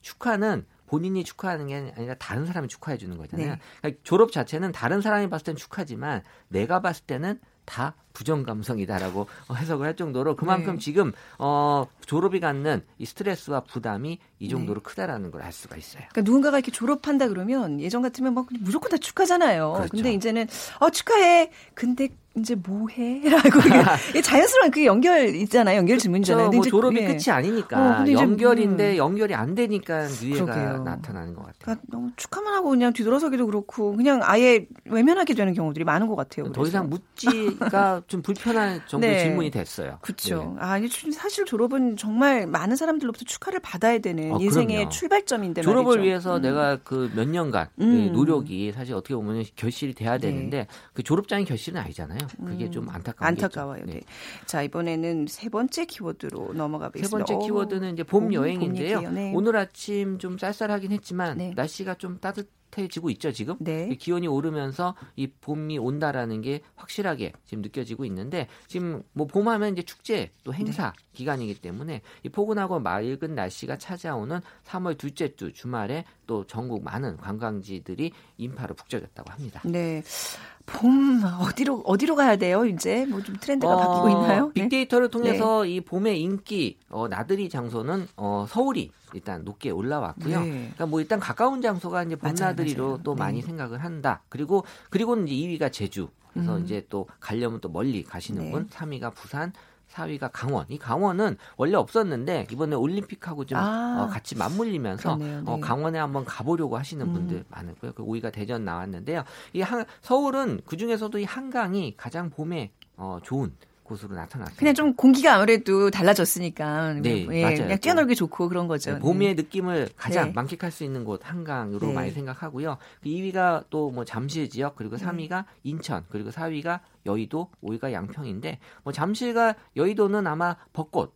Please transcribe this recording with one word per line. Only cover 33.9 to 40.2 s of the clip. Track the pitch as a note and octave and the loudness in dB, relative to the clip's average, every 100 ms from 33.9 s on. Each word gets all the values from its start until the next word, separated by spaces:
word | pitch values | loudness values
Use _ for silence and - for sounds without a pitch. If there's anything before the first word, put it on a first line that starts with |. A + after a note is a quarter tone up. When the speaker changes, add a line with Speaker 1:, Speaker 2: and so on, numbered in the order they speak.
| G3+ | 4
Speaker 2:
그냥 | C4 C4+ | 4 6
아예 | - G#3 B3 A#3 - - - | 6 6 8 6 2 -18 -2
외면하게 | A3+ C4 F#4 E4 A#3 | 6 6 6 4 4
되는 | G3 | 2
경우들이 | F3 D#3+ D3+ D#3+ | 2 0 0 2
많은 | D3+ A3 | 2 2
것 | G3 | 0
같아요. | C3+ - C#3 | -4 -6 -6
Speaker 1:
더 | B2+ | 0
Speaker 2:
그래서. | D3+ | 0
Speaker 1:
이상 | G3 E3 | 2 0
묻지가 | E3+ - - A#3+ A3+ G#3 G3 - G3 G3 F3+ | -4 -8 -2 2 4 2 0 2 4 4 2
Speaker 2:
<laughs> | - | -2
Speaker 1:
좀 | F#3 | -4
불편한 | F3+ G3 A#3 A3+ G#3 F3 - | -2 -2 2 2 2 -2 -4
정도의 | C#3+ A#3 | 0 4
Speaker 2:
네. | G3 | 4
Speaker 1:
질문이 | E3 F3+ D#3 | 4 2 0
됐어요. | C3 E2 - C#2+ C#2+ | -2 -6 -8 -8 -8
Speaker 2:
그쵸. | - F#3+ | -10 -8